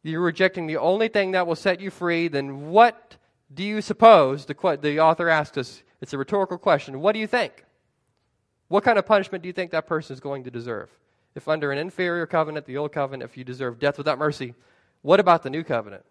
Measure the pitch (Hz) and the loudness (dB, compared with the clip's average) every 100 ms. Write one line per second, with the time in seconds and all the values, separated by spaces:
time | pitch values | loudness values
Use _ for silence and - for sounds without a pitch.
0 | 156 160 175 160 190 190 160 156 147 196 | -6 -2 -2 2 0 0 -6 -2 0 0
1 | 226 214 190 185 175 160 196 180 190 - | 0 0 0 0 0 -2 -2 -4 -8 -6
2 | 175 165 170 143 139 139 151 190 233 - | -2 -2 -2 -4 -6 -10 0 4 4 4
3 | _ - _ _ _ 139 202 214 - 208 | _ -20 _ _ _ -8 -4 -4 -6 6
4 | 226 202 135 143 - 147 185 139 147 147 | 10 10 6 0 -8 -4 -2 0 -2 4
5 | 160 165 170 160 151 - 123 - _ _ | 4 4 2 0 0 -6 -8 -12 _ _
6 | - 139 139 208 190 - 202 160 - 135 | -12 -8 -4 -2 -2 -2 2 2 0 -2
7 | 180 214 214 247 165 - _ _ _ _ | -2 -2 -2 -2 -4 -8 _ _ _ _
8 | _ _ _ _ _ _ _ 196 226 214 | _ _ _ _ _ _ _ 0 2 0
9 | - 208 190 185 175 180 175 160 - 160 | 2 0 0 -10 -10 -8 -4 -6 -4 -6
10 | 156 131 143 139 127 120 120 107 - _ | -6 -12 -10 -10 -10 -12 -8 -10 -12 _
11 | _ _ _ - - 156 147 139 175 - | _ _ _ -14 -4 -2 -2 -4 -6 -4
12 | 180 175 160 170 156 156 - 131 147 147 | -4 -2 -2 -2 -2 -6 -8 -8 -6 -4
13 | 135 135 123 131 127 123 127 117 143 143 | -6 -6 -14 -14 -14 -8 -8 -2 -2 -2
14 | 135 127 151 143 123 120 _ _ _ _ | -4 -2 -2 -4 -12 -14 _ _ _ _
15 | 139 196 180 170 - 147 165 120 104 98 | 2 4 6 4 2 -8 -4 -6 -6 -20
16 | _ | _